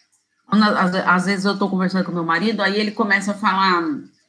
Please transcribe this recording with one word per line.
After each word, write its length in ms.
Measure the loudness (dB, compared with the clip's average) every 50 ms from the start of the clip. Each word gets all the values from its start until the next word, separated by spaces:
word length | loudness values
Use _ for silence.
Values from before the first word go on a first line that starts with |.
| _ _ _ _ _ _ _ _ _
Quando, 160 | 0 2 4 4
às, 300 | 4 2 2 0 0 0
às 300 | 0 2 2 2 2 2
vezes 220 | 0 -2 0 0
eu 120 | -2 0 0
tô 100 | -2 -2
conversando 340 | 0 -2 -2 0 0 -2 -4
com 80 | -2
meu 120 | -4 -4 -2
marido, 380 | -2 0 0 0 0 0 0
aí 160 | -2 0 0 0
ele 120 | -2 -2
começa 420 | -2 -2 0 0 0 0 0 -4
a 20 | -6
falar, 480 | -2 0 0 2 2 2 2 2 2 0 -2 -4 -6 -8 -16 _ _ _